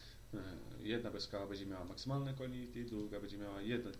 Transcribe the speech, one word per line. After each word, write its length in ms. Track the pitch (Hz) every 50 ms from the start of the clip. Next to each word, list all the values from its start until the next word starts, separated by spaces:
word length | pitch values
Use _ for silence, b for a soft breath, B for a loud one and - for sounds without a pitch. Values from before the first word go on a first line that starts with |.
| B B B B B - -
e, 240 | 104 92 92 87 - - - 117 - 104
jedna 280 | 104 113 117 - 101
bez 120 | 92 98 -
skała 240 | - 107 98 98
będzie 180 | 98 101 98 98
miała 200 | 98 95 92 90
maksymalne 480 | 87 95 - - 131 135 139 139 135 135
quality, 520 | 135 127 127 123 123 123 117 - 120 117
druga 340 | 113 110 104 104 104 104 98
będzie 180 | 101 98 98
miała 240 | 101 101 101 98 98
jeden 320 | 101 113 120 120 113 98 - -